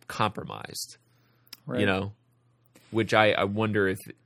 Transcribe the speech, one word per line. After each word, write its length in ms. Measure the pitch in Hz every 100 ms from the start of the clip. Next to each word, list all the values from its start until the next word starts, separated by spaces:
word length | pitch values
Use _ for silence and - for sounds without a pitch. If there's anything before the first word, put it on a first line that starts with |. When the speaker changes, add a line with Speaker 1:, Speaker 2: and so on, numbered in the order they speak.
| _
Speaker 1:
compromised, 880 | - 110 - - 52 - - - - _ _ _ _ _ - -
Speaker 2:
Right. 140 | 127
Speaker 1:
you 40 | 104
know, 280 | 95 101 - _ _ _ _ _ - _
which 220 | 110 110
I, 180 | 110 107
I 120 | - 101
wonder 420 | 101 110 104 95
if 100 | 95 - -